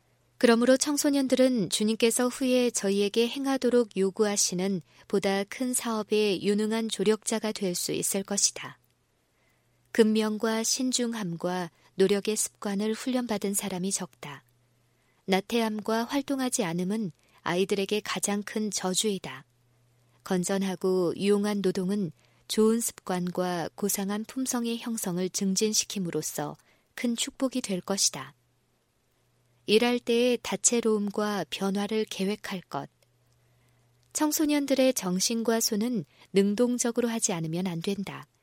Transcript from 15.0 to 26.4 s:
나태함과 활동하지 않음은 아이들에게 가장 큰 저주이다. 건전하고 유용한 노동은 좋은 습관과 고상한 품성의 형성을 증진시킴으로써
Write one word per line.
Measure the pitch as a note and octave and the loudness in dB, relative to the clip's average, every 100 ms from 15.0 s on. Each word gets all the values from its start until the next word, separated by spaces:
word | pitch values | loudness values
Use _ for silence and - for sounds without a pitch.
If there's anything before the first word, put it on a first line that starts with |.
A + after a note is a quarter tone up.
| _ _ | _ _
나태함과 | - F#3+ - A#3 A3 G#3+ G3+ A3+ | 0 0 0 0 0 -2 -2 -2
활동하지 | A#3 C#4+ C#4 C#4 B3+ B3 | -2 -4 -2 -2 -2 -2
않음은 | F3+ F3 F3+ A3 G3 - _ _ | -2 -2 -2 -2 -4 -10 _ _
아이들에게 | - F3 G3 G3+ G3 G#3 | -2 0 0 0 -2 -4
가장 | - F#3+ - G3+ | -4 -4 -2 -2
큰 | G#3 A3 G#3+ | -4 -4 -4
저주이다. | - F#3 F#3 A3 F#3+ D3 C3 - _ _ _ _ _ _ _ | -2 -2 0 0 -2 -6 -12 -18 _ _ _ _ _ _ _
건전하고 | - F#3 F3+ G3 G3 F3+ F#3+ F#3 E3+ - | -2 0 0 0 -2 -2 2 2 2 2
유용한 | G3 G3+ G#3 G#3 | 2 4 2 0
노동은 | F#3+ F3+ F3+ G3+ F3 - _ _ - | 0 0 0 0 -2 -6 _ _ -4
좋은 | - A3 A#3 | 4 4 4
습관과 | A#3 - - F3+ F3+ F3+ F3+ F3 D#3 | 0 -6 -4 -2 -2 -2 -2 -2 -4
고상한 | - G3+ G#3 G3 G#3 | -4 -2 -2 -2 -4
품성의 | A3 - C4 B3 A#3 A#3 | -6 -4 -2 -2 -2 -4
형성을 | - A3+ G3 F3 F#3 | -6 -6 -4 -2 -2
증진시킴으로써 | - G3 F#3+ A3 G#3+ - G3+ F3 D#3 - - | 0 0 2 2 0 -2 -4 -4 -4 -4 -6